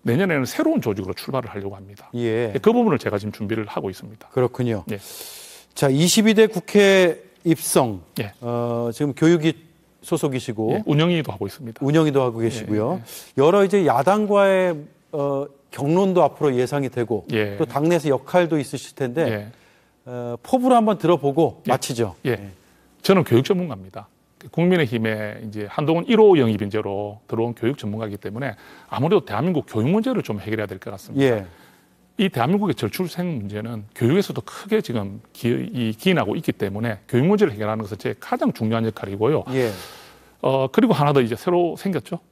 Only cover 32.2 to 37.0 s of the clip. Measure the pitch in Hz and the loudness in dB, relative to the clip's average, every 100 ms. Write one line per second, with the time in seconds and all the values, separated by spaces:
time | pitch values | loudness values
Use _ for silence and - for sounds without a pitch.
32.2 | 190 131 120 196 202 135 113 - 180 - | -2 0 0 2 0 -2 -4 -4 -8 -6
33.2 | 180 147 101 104 113 117 104 - 117 180 | -6 -6 -6 -8 -8 -10 -12 -2 2 2
34.2 | 190 135 - - - 220 - 117 98 104 | 0 -6 -10 -16 -2 -2 -2 -6 -6 -10
35.2 | - - 117 131 127 190 113 107 185 175 | -18 -4 -2 -2 -2 -4 -4 -2 0 0
36.2 | 101 139 - - 101 98 117 104 | 0 -2 -4 -4 -4 -4 -6 -6